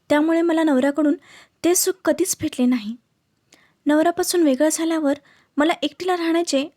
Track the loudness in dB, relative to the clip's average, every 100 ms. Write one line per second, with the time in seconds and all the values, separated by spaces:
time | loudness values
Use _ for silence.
0 | -2 0 2 2 2 2 2 2 0 0
1 | 0 -2 -6 -20 -20 _ 0 0 0 -2
2 | -2 0 -2 -4 -6 -2 0 0 -4 -12
3 | _ _ _ _ _ _ _ _ 0 2
4 | 2 0 -2 2 2 2 0 0 -2 -2
5 | -2 -4 -8 _ _ -2 0 -2 -6 -6
6 | -4 -2 0 0 0 -2 -4